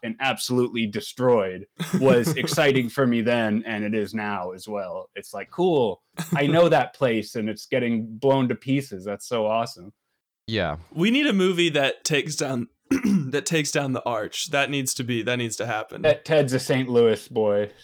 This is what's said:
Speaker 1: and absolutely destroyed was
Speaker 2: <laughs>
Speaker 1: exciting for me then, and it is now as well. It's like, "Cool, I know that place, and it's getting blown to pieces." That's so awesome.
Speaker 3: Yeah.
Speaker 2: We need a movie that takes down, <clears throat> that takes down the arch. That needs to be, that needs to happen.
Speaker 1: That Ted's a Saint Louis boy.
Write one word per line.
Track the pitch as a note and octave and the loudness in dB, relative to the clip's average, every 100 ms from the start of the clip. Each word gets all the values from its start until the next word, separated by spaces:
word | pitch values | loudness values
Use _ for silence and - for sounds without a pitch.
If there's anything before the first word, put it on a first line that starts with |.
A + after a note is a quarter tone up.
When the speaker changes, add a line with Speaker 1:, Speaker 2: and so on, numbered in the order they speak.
Speaker 1:
and | A#2 A2+ | -10 -4
absolutely | C3+ A2+ - B2 B2 A#2 A2 | -4 -2 -2 0 0 0 -2
destroyed | G#2+ - - B2+ A#2 F#2+ F#2 G2 - E3 E3+ | -4 -8 -2 2 4 2 -6 -14 -12 -4 2
was | C3 B2 A#2 | 4 4 4
Speaker 2:
<laughs> | C#3 | -2
Speaker 1:
exciting | - D#3 D3 C3+ A#2+ | -2 2 4 4 0
for | - B2+ | 0 2
me | A#2 | 2
then, | A2+ A#2+ A2 G#2 A2+ | 2 2 2 0 -2
and | G#2+ | -6
it | G#2 A2 | -2 -2
is | G2 G#2+ | -4 -4
now | G#2 G2+ F#2 | -4 -6 -6
as | F#2 G#2+ | -10 -10
well. | G2+ F#2 F2+ F#2 G2+ | -8 -8 -10 -12 -16
It's | - | -14
like, | G2+ G2 | -12 -10
"Cool, | - F3+ D3+ A2+ F2+ _ - - D#3+ | -2 2 2 0 -2 _ -12 -4 0
I | C#3+ | 4
know | E3 E3+ | 6 6
that | D3+ A#2+ - | 6 2 0
place, | C3 A2+ G#2 A#2+ | 0 0 -2 -6
and | G#2+ | -6
it's | G#2 - | -6 -4
getting | C3 A#2+ A2+ A2 A2 | -2 0 -2 -4 -2
blown | C#3 C3+ B2 | 2 2 2
to | A2+ | -2
pieces." | C3+ C#3 C3 F#2+ G2 | -2 -2 -2 -10 -8
That's | G2+ - | -10 -4
so | A#2+ G#2+ | -2 0
awesome. | A2+ A#2 - F#2 _ _ _ _ _ - | 0 -4 -10 -20 _ _ _ _ _ -6
Speaker 3:
Yeah. | A2 E2 D#2 - | -2 -2 -4 -8
Speaker 2:
We | - G3+ | -2 2
need | C4 D4 | 2 2
a | |
movie | G3 F#3 F3 E3+ | 2 2 2 2
that | D3 C3+ - | 2 0 -2
takes | - D3 D3+ C#3+ | -2 0 -2 -4
down, | C#3+ B2+ A#2 _ | -4 -4 -6 _
<clears throat> | - C4+ G#3 G3 C3 | -4 -2 2 0 0
that | C#3+ - | -4 0
takes | E3 C#3+ | -2 0
down | D3+ C#3 | -2 -2
the | B2+ | -2
arch. | - A2+ G#2 - - | -2 -4 -4 -8 -4
That | C#3+ C#3 | -2 0
needs | C#3+ C3 - | -2 -4 -4
to | |
be, | B2 A#2+ | -2 -2
that | A2 B2 | -2 -2
needs | A#2 - | -4 -4
to | A2+ | -4
happen. | A2 - - | -4 -6 -2
Speaker 1:
That | D3+ D3 - | 0 0 2
Ted's | D#3 C3+ | 2 4
a | C3 | 0
Saint | C3 C3 B2+ | 0 0 2
Louis | A#2+ A#2 G#2+ - | 6 6 4 -2
boy. | A#2 G#2+ G2+ G#2 - | 0 2 2 -2 -8